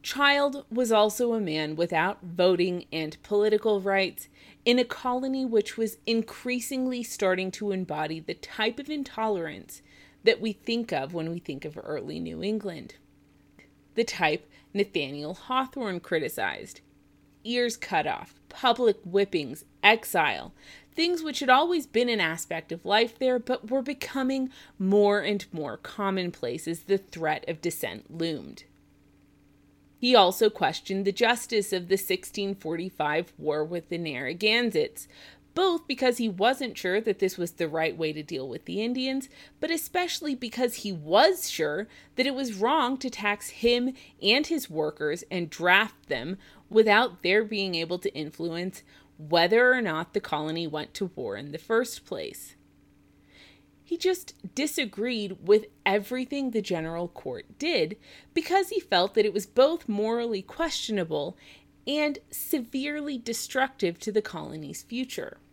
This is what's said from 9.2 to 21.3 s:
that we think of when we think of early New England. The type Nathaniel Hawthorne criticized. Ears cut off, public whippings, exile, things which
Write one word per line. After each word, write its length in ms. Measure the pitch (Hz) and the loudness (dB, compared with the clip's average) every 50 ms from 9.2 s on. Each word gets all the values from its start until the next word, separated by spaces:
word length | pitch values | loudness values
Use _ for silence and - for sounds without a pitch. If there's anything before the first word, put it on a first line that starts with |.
| 220 220 208 180 165 156 - 98 - - - - _ - - - - - _ _ - | -2 -2 -2 -2 -4 -8 -10 -12 -16 -18 -20 -20 _ -20 -20 -20 -20 -20 _ _ 2
that 160 | 226 226 - | 2 4 4
we 140 | - 226 196 | 0 -4 -4
think 400 | - _ - 233 233 233 - 175 | -4 _ -2 -2 -2 -2 -2 -4
of 200 | 139 135 147 175 | -4 -4 -4 -4
when 160 | 170 160 160 | -4 -4 -4
we 100 | 170 175 | -6 -6
think 260 | 175 - 143 139 - | -8 -8 -10 -8 -10
of 120 | 156 151 170 - | -10 -12 -10 -8
early 340 | - 151 139 - 147 156 | -6 -6 -6 -6 -6 -8
New 240 | 165 165 165 165 160 | -6 -6 -8 -8 -6
England. 540 | 165 202 220 220 208 196 170 156 - - - - _ _ _ _ _ _ _ _ _ _ _ - - _ _ _ _ _ _ | -4 -2 -4 -4 -4 -8 -10 -10 -14 -18 -20 -20 _ _ _ _ _ _ _ _ _ _ _ -20 -20 _ _ _ _ _ _
The 100 | - 226 | 0 0
type 440 | - - - 175 151 151 175 - _ _ - _ _ - | 0 0 0 2 2 2 0 -6 _ _ -20 _ _ -2
Nathaniel 600 | 202 202 202 - 170 143 131 143 147 147 151 180 | -2 -2 0 0 -4 -4 -4 -6 -8 -8 -8 -10
Hawthorne 680 | - - - 254 262 262 254 - 277 240 208 185 175 | -10 -8 -2 -2 -2 -2 -2 -6 -6 -4 -4 -4 -6
criticized. 800 | - - 180 160 147 117 - - 101 90 64 50 - - - - _ _ _ _ _ _ _ _ _ _ _ _ _ | -4 -2 -2 -2 -2 -2 -4 -4 -4 -4 -4 -6 -12 -14 -18 -20 _ _ _ _ _ _ _ _ _ _ _ _ _
Ears 320 | 220 240 247 240 240 220 | -4 0 0 0 0 -2
cut 320 | - - - 190 160 143 | -6 -8 -2 0 0 0
off, 320 | 147 - - - - _ _ _ | 0 -4 -6 -10 -16 _ _ _
public 540 | _ - - - 247 233 240 254 226 196 - - | _ -14 0 2 2 2 6 4 4 4 2 -4
whippings, 640 | 180 175 196 202 190 - 165 143 123 135 - - _ _ _ - | 0 2 2 2 2 0 -2 -2 -4 -10 -14 -14 _ _ _ 6
exile, 680 | 202 226 220 - - - 180 156 143 101 71 64 - - _ - - - - - _ _ | 8 8 6 2 -2 2 2 2 2 0 -2 -8 -12 -18 _ -20 -20 -20 -20 -20 _ _
things 260 | - 330 339 359 330 | -2 0 0 0 -2
which 180 | 320 311 | -2 -6